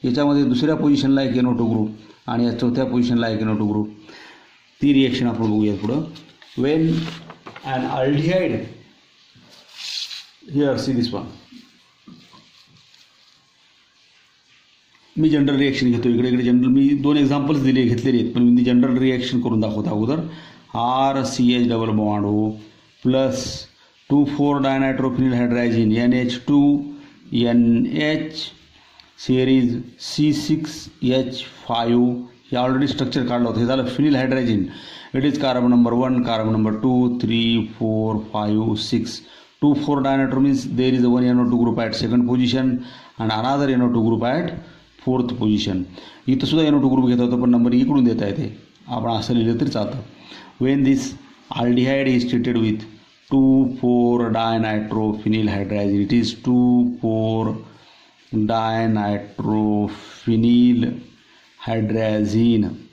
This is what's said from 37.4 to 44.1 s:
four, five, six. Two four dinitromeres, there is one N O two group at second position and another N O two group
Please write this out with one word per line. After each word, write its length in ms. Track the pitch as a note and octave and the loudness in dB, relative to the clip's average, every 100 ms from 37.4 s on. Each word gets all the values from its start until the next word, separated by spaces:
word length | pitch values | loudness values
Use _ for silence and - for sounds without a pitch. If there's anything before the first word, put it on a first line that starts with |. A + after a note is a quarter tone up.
| A2+ A#2 G#2+ - | 2 0 -2 -4
four, 380 | A2+ A2 A2 G#2+ G#2+ | -4 -2 -2 -4 -6
five, 260 | G#2+ G#2 G#2+ A2+ G#2 - | -6 0 0 0 -4 -2
six. 360 | B2 - - - - - _ | -4 -4 -10 -18 -20 -20 _
Two 140 | D3 C#3 - | 2 2 0
four 120 | C#3+ C3+ | -2 0
dinitromeres, 580 | C3+ C3 C3 C#3 B2+ A#2+ A#2+ | 0 0 2 2 0 -2 -2
there 180 | B2+ B2+ | 0 2
is 60 | B2 | 2
one 240 | B2 B2 | 2 2
N 60 | B2 | 2
O 40 | A#2+ | 2
two 100 | A#2+ | 2
group 160 | A#2+ A2+ A2+ | 2 0 -4
at 80 | - | -4
second 260 | B2 B2 A#2+ | 0 0 2
position 420 | B2+ B2 C3 C3 B2 - - - - | 0 0 0 0 -2 -6 -18 -20 -6
and 120 | A2+ A2 | -4 -2
another 320 | A#2+ C#3+ C#3 B2+ | 0 0 0 2
N 100 | B2 | 2
O 60 | |
two 100 | A#2+ | 2
group 140 | A2 | 2